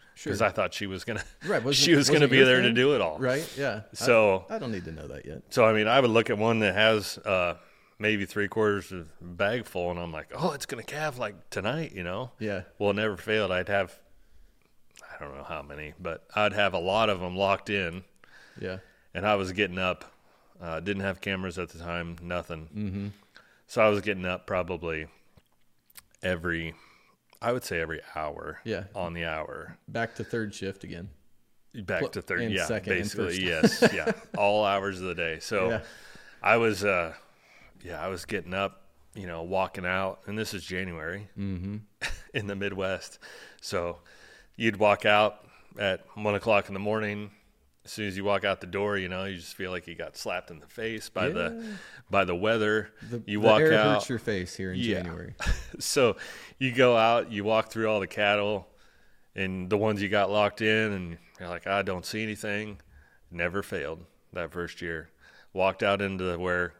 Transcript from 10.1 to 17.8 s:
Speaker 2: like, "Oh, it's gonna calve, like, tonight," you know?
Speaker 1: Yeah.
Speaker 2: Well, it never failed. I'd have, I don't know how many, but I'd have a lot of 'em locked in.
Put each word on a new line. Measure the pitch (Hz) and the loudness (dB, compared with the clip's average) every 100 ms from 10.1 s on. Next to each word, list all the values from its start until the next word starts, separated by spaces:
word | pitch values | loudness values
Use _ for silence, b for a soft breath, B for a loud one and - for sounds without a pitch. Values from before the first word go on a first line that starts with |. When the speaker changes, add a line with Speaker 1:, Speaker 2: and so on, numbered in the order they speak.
Speaker 2:
like, | 78 78 - | -10 -12 -4
"Oh, | 170 | -4
it's | 143 - | -4 -8
gonna | 123 110 | -10 -8
calve, | 147 156 123 | -6 -6 -4
like, | 113 95 - | -8 -8 -10
tonight," | - 98 143 160 | -6 -2 -4 -6
you | 98 87 | -8 -6
know? | 95 123 - | -6 -8 -8
Speaker 1:
Yeah. | 110 98 90 _ | -6 -6 -8 _
Speaker 2:
Well, | 104 | 0
it | 101 | 2
never | 110 95 | 0 -2
failed. | - 107 101 | -2 0 2
I'd | 90 92 | 0 2
have, | 101 92 - _ - - - - _ _ _ - - - | 0 0 -6 _ -20 -20 -20 -20 _ _ _ -20 -20 -20
I | - | -14
don't | 73 69 | -14 -14
know | 69 | -10
how | 80 | -10
many, | 71 73 76 78 | -10 -12 -12 -10
but | 90 82 _ - | -8 -8 _ 0
I'd | 104 | 2
have | 98 101 90 | 4 2 2
a | |
lot | 87 101 110 | 0 4 4
of | 95 | 2
'em | 90 92 | -2 0
locked | 98 98 - | 2 2 0
in. | 101 | -4